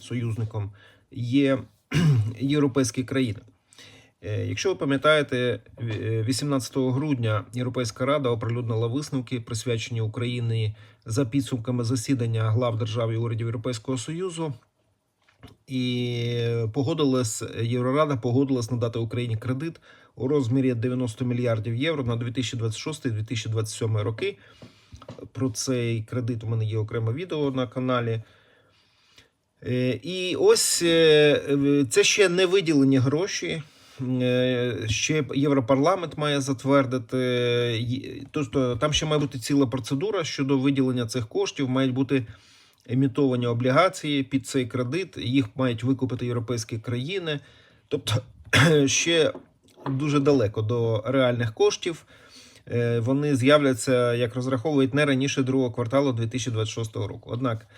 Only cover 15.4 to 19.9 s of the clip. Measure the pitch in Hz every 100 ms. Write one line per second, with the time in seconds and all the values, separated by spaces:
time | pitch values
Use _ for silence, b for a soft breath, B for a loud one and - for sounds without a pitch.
15.4 | - - - 127 127 123 123 120 120 120
16.4 | 117 117 113 143 139 160 143 131 113 -
17.4 | - - 117 123 127 139 156 131 120 123
18.4 | 139 131 113 123 117 117 113 117 117 110
19.4 | 117 131 160 - B